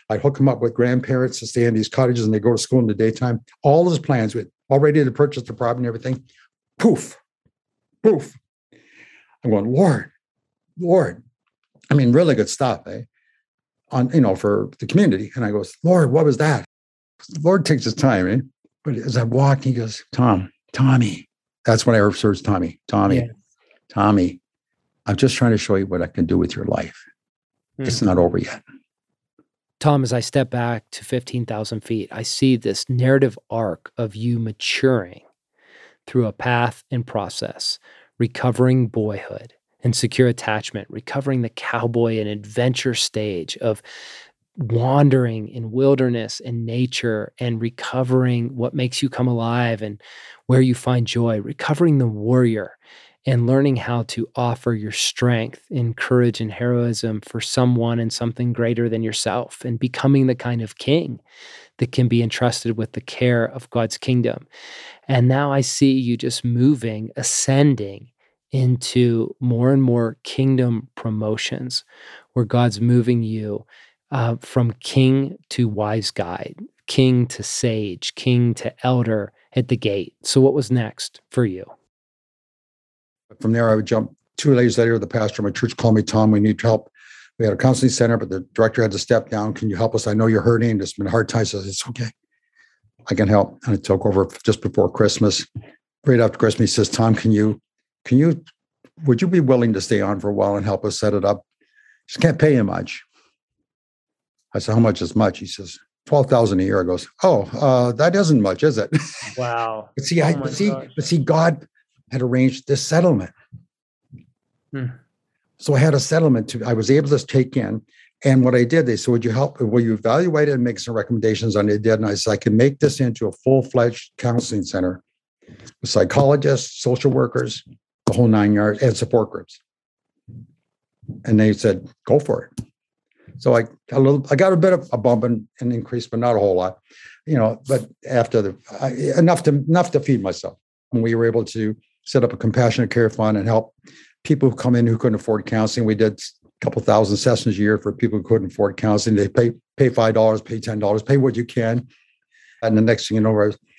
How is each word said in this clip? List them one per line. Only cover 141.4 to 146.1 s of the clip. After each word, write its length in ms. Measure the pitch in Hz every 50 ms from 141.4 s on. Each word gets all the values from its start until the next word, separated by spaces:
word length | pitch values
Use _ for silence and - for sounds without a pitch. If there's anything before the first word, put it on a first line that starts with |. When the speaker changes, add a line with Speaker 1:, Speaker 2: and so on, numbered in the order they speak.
| 107
Speaker 1:
to 300 | - - 113 110 107 107 - _ _ _ _ -
set 200 | - - - 117
up 100 | - -
a 40 |
compassionate 520 | - - 113 107 131 120 117 - 127 120 110
care 220 | - 117 113 107
fund 260 | - - 110 107 107
and 80 | 101 98
help 300 | 117 113 113 - - _ _ _ - - - - _ _ _ -
people 260 | - 151 139 143 127
who 60 | -
come 180 | - - 127 123
in 120 | 120 117
who 100 | 117 113
couldn't 220 | 110 - 120 107 98
afford 260 | - 113 110 107 -
counseling. 400 | - 113 110 110 107 - 123 113
We 80 | 107 110
did 200 | 110 113 107